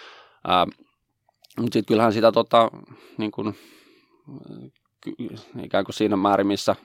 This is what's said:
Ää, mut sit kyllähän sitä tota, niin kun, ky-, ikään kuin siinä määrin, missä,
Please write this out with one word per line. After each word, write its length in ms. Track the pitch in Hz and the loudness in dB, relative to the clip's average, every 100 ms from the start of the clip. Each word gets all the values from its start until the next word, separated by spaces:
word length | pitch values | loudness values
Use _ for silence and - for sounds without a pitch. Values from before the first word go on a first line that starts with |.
| - - - _ | -20 -20 -20 _
Ää, 220 | - 90 85 - _ _ _ _ _ _ _ - | -2 0 0 -4 _ _ _ _ _ _ _ -6
mut 120 | 117 | -2
sit 140 | 113 101 | -2 0
kyllähän 260 | 110 113 | 2 2
sitä 200 | 107 113 | 4 4
tota, 380 | 117 117 117 113 - - 123 - - | 4 2 2 2 -2 -20 -20 -18 -8
niin 120 | 107 | -8
kun, 240 | - 104 101 - - _ _ _ _ 139 135 127 117 131 _ _ _ | -6 -8 -8 -16 -20 _ _ _ _ -20 -20 -18 -20 -20 _ _ _
ky-, 140 | - - 117 113 - 123 | -16 -12 -14 -16 -18 -16
ikään 220 | - 101 | -4 -4
kuin 100 | 95 | -4
siinä 220 | - 107 98 | 0 0 2
määrin, 300 | 101 98 98 | 2 2 2
missä, 300 | 98 - 95 | 0 -2 -4